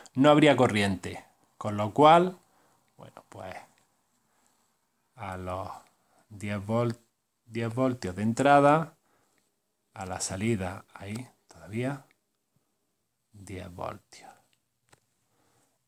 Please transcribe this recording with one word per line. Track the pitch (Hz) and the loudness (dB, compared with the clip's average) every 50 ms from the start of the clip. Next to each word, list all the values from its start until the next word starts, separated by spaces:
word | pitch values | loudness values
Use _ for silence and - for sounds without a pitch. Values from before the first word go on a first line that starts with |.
| - - _ | -20 -8 _
no | 127 139 147 | 4 6 6
habría | 147 151 151 147 131 | 8 8 6 6 6
corriente. | 120 123 110 104 104 101 98 92 85 - 98 90 - - _ _ _ _ _ _ | 4 4 2 2 0 0 0 -2 -4 -8 -10 -12 -14 -18 _ _ _ _ _ _
Con | - - 107 104 | -10 -8 -6 -4
lo | 104 104 101 98 | -4 -4 -2 2
cual, | 139 147 156 170 170 180 185 185 - _ _ _ _ _ _ _ _ _ _ _ | 6 6 8 8 6 4 2 -4 -10 _ _ _ _ _ _ _ _ _ _ _
bueno, | - - - _ - - _ | -20 -20 -20 _ -20 -20 _
pues | - 101 95 92 - - - _ _ _ _ _ _ _ _ _ _ _ _ _ _ _ _ _ _ _ _ _ _ _ _ _ _ _ _ _ _ | -18 -16 -14 -14 -16 -16 -18 _ _ _ _ _ _ _ _ _ _ _ _ _ _ _ _ _ _ _ _ _ _ _ _ _ _ _ _ _ _
a | 123 104 92 92 | -14 -12 -12 -10
los | 92 92 90 92 95 95 - - - - _ _ _ _ _ _ _ _ | -10 -8 -8 -8 -8 -10 -10 -14 -16 -20 _ _ _ _ _ _ _ _
diez | _ 104 92 104 104 104 | _ -16 -12 -8 -8 -8
volt-, | 101 98 104 113 117 120 120 113 - _ _ _ _ _ _ _ _ _ | -6 -6 -4 -2 -2 -2 -2 -4 -8 _ _ _ _ _ _ _ _ _
diez | 113 110 117 117 113 110 | -12 -8 -6 -6 -6 -2
voltios | 127 131 131 127 127 - 92 90 | -2 -2 -2 -2 -4 -6 -8 -6
de | 95 107 | -2 -2
entrada, | 113 113 - 131 143 143 143 143 143 151 160 165 - - _ _ _ _ _ _ _ _ _ _ _ _ _ _ _ _ _ _ _ _ | -2 0 2 4 4 6 6 6 6 4 2 0 -4 -12 _ _ _ _ _ _ _ _ _ _ _ _ _ _ _ _ _ _ _ _
a | 110 95 | -14 -12
la | 92 92 90 | -12 -10 -8
salida, | - - 95 95 107 117 117 95 92 90 95 - - _ - | -8 -8 -6 -4 -2 -2 -2 -2 -4 -8 -10 -12 -16 _ -20
ahí | - 98 101 110 123 123 - _ _ _ | -18 -14 -12 -12 -12 -12 -16 _ _ _
todavía, | _ - 85 80 90 107 117 123 135 143 139 - _ _ _ _ _ _ _ _ _ _ _ _ _ _ _ _ _ _ _ _ _ _ _ _ _ | _ -20 -20 -18 -12 -8 -6 -6 -6 -8 -10 -16 _ _ _ _ _ _ _ _ _ _ _ _ _ _ _ _ _ _ _ _ _ _ _ _ _
diez | _ 101 92 92 95 90 92 90 87 | _ -20 -18 -16 -14 -14 -14 -14 -12
voltios. | - - - 101 98 _ _ - - - - - _ _ _ _ _ _ _ _ _ _ _ _ _ _ _ _ _ _ _ _ _ _ _ _ _ _ _ _ _ _ | -12 -10 -10 -12 -14 _ _ -20 -20 -20 -20 -20 _ _ _ _ _ _ _ _ _ _ _ _ _ _ _ _ _ _ _ _ _ _ _ _ _ _ _ _ _ _